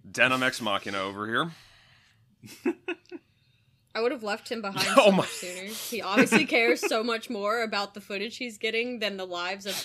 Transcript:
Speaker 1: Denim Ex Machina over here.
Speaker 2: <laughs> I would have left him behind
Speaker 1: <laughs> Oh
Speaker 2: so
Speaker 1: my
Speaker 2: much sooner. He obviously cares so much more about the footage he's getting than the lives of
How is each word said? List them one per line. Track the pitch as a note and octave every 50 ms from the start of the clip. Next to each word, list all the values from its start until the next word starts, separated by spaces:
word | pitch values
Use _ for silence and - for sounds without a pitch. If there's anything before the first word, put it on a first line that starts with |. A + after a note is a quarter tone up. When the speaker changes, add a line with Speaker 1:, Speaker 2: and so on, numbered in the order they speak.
| - G2
Speaker 1:
Denim | F#2 A#2 A#2 B2+ C3 C3 B2+
Ex | C3 B2+ -
Machina | A#2+ G#2+ G2 F#2+ - G#2+ G2+ G2
over | F#2+ G2 G2 G2+ G#2+ A2
here. | A#2 B2+ D#3 E3+ D#3+ - - - _ _ _ _ _ _ _ _ _ _ _ _ _ _ - - - - - F4 -
Speaker 2:
<laughs> | - - - F4 - _ - F4+ - _ _ _ _ _ _ _ _ _ _ _ _ _ _ -
I | A3
would | A3+ B3
have | D4+ B3 A3
left | G#3 G#3 A3 - -
him | B3 A3+ G#3
behind | G3 F#3+ F#3+ F#3+ -
Speaker 1:
<laughs> | - C4+
Oh | A#3+
Speaker 2:
so | G#3
Speaker 1:
my | G3 F3+
Speaker 2:
much | - -
sooner. | - - - F3+ F3+ F#3 F#3+ G3+
He | A3 - - - A#3+ G#3
obviously | E3 F3+ G3 A#3 B3 G3+ A3+ G#3+ G#3
cares | - C#4+ A#3+ A3+ A#3 B3 -
so | - - C4+ A3+ A3
much | A#3+ A3+ A3 - -
more | B3 G3+ G3+ G#3 A3 A#3+
about | A3+ A3 G#3+ G3+ G3+ G3+ -
the | G#3
footage | G3+ - G#3 G3 G3+ A#3 A3 -
he's | B3+ A#3+ G#3+ -
getting | - A3 A3 A3+ A#3+ B3 B3 A3+
than | G#3+ G3+ G3 F#3+
the | F#3+
lives | F#3 F3 F3 F3 F3+ G3 G3 G3 G3+
of | F#3 - -